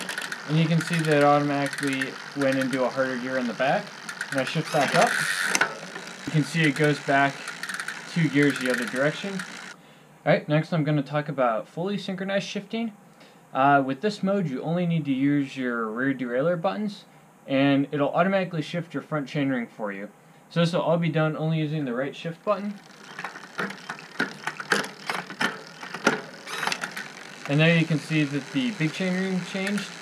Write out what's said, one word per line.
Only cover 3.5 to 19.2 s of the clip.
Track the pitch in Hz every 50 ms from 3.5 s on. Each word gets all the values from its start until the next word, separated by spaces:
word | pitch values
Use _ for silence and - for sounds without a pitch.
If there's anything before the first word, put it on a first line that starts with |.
| 104
back. | 123 131 139 151 160 170 - - - - - - - - -
And | - 135
I | 127
shift | - - 165 - -
back | - 147 135 120 -
up. | 170 214 - - - - - - - - - - - - - - - - - - - - - - - - 139
You | 156
can | 156 139
see | - 156 165
it | 160 151 135
goes | 151 151 147 143 -
back | - - 143 139 139 139 139 - - - - - - - - - - - - - - - -
two | 170 160 139
gears | 131 143 147 143 131 127
the | 127 127
other | 123 117 120
direction. | 104 123 127 139 151 151 - - 196 196
All | 185 185 - - - - - - - - - - - - - - - - 143
right, | 170 - - -
next | 151 156 151 -
I'm | 180 160 143
gonna | 151 151 147
talk | 139 - 147 147 143 151
about | 143 135 127 120 113 107 - -
fully | - 160 175 196 208 196
synchronized | - - 185 175 190 190 196 202 196 -
shifting. | - 208 202 - - 226 233 220 - - - - - - - - - - - - -
Uh, | - 131 143 143 139 135
with | 131 135 -
this | - 214 208 -
mode, | 196 190 202 202 180 147
you | 127 -
only | - 156 170 180 180
need | 170 170 160 143
to | 139
use | 135 131 139 143 143 143 139 135 131 135
your | 127 123 120 117 113 110
rear | 107 120 127 139 135
derailleur | 123 127 120 120 127 143 170 180 170
buttons, | 165 190 190 208 214 202 202 - - - - - - - - - - -
and | 135 135 139 143 139 139 143 -
it'll | - 143 147 -
automatically | - 160 175 196 196 190 185 180 170 156
shift | 143 - - 175 165 - -
your | 139
front | - - 156 151